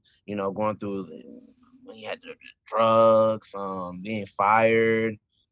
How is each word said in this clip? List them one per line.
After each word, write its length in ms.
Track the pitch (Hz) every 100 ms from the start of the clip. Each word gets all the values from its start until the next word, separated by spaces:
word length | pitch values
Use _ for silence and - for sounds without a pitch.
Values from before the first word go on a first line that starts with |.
| _ _ -
you 100 | 104
know, 160 | 98
going 240 | 95 107 101
through 280 | 104 98 82
the, 180 | 67 - - - _ _ _
when 140 | - 110
he 80 |
had 160 | 107 -
the, 60 | 82
the 80 | - - _ -
drugs, 880 | 110 113 113 113 110 110 110 - 98
um, 440 | 98 95 90 90
being 260 | 104 110 98
fired, 920 | - 101 110 113 113 113 113 110 107 _ _ _